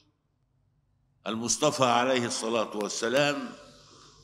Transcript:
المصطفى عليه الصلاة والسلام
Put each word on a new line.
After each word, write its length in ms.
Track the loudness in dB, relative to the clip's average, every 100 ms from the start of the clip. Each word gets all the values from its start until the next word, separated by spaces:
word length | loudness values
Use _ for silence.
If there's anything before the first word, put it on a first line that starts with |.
| _ _ _ _ _ _ _ _ _ _ _ _ -8
المصطفى 580 | -6 -4 0 0 2 4
عليه 400 | 4 4 2 0
الصلاة 520 | -4 -2 -2 -2 -4
والسلام 720 | -6 -4 0 2 2 0 -6 -14 -20 -20 -20 -20 -20 -20